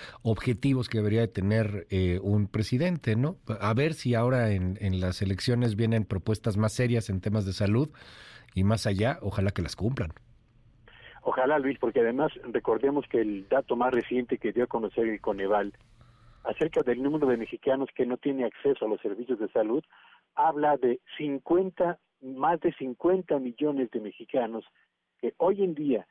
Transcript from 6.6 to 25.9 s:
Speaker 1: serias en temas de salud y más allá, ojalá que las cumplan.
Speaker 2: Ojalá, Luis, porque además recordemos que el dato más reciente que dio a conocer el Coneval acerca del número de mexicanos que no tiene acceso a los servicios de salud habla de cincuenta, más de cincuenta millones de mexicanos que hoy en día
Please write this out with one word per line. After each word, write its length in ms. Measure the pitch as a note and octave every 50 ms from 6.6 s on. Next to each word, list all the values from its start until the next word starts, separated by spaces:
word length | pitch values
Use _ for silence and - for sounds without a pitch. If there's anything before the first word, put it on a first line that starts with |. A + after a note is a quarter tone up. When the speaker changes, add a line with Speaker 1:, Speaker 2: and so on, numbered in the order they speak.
| A2 G#2+ -
Speaker 1:
serias 340 | - B2 A#2+ B2 B2 - -
en 140 | F#2+ F2+
temas 240 | - G#2 G#2 A2 G2
de 80 | F#2+ F#2
salud 340 | - G#2 G2 G#2+ B2 D3+ D3+ - - - - - - - - - - - - -
y 80 | F#2
más 240 | F#2+ G2+ A2+ G#2 -
allá, 320 | G#2+ G2+ F#2+ G#2+ C3 - -
ojalá 280 | - G2+ - G2+ F#2+ F2+
que 100 | - -
las 120 | E2 D#2 -
cumplan. 380 | - F#2 A#2 C3+ - F2+ D#2 - - - - - - _ _ _ _ _ _ _ _ - - - - - - - -
Speaker 2:
Ojalá, 360 | - B2 - C3 C3 C#3 D3+ D3+
Luis, 200 | C3 C3+ B2+ -
porque 200 | C3 A#2 - C3
además 320 | A#2 A2+ B2 C3+ D#3 D3+ - - - B2
recordemos 540 | A2 A#2 - B2 A2+ G#2+ C3 C#3 D3 C#3+ - -
que 140 | - A#2
el 260 | A2 G#2+ G#2 G2 F#2+ -
dato 260 | C3 C#3 - - C3+
más 160 | A#2 B2 B2+
reciente 440 | B2 A#2+ A2 - B2 B2+ B2 - A#2+
que 160 | - - G#2+
dio 120 | G2 A#2+ B2
a 40 | -
conocer 400 | - A#2 A2 G2 - - A#2 A2+
el 120 | G#2+ G2+
Coneval 500 | - A2+ G2+ G2 G2 G2 G#2 G#2 G2+ G2+ - - - _ _ - - - - _ - - - - -
acerca 380 | A2+ - - D#3 D#3+ - D#3+
del 200 | C#3 B2 A#2+ B2
número 240 | C3+ C#3+ D#3 D3+ D3
de 120 | C3 B2 A2+
mexicanos 500 | A2 - - - - C3+ C3 C3+ C3+ - -
que 100 | - B2+
no 140 | A#2+ B2 -
tiene 260 | - C#3+ C#3 C3 B2
acceso 400 | G#2+ - - - C#3 C#3 - A2+
a 40 | G#2+
los 120 | G#2 -
servicios 380 | - G#2 G2 A2 A#2+ - B2 G#2
de 100 | A2 G2
salud 340 | - A#2 G#2+ G#2+ A#2+ D#3 - _ _ - - - - _ _ _ -
habla 420 | C#3+ D3 E3 D3+ D3 D3 D3 D3
de 240 | B2+ B2+ A#2+ B2+ - _ - -
cincuenta, 840 | - D3+ D3 C#3 C3+ - - E3+ F3+ F#3+ F#3+ F3+ - F3+ E3+ F3 - _ _ _ _
más 380 | C3+ C3 C3+ C3 C#3+ D#3+ F3 D#3
de 120 | - F3 -
cincuenta 640 | - C3+ C3 A#2+ - - E3+ F#3+ F#3 F3 - D3+ C#3
millones 520 | C3 B2 A#2+ - D3 D3+ C#3+ C3+ B2+ -
de 100 | - A2+
mexicanos 640 | G#2+ G2+ - - A#2 - - C3 A#2 A2 A#2 A2 - _ _ _ _ _ _ _ _ _ _ _
que 140 | - A#3 - -
hoy 240 | - G3 G3+ G3 G3
en 100 | F3+ D#3
día 320 | D3 D#3 C#3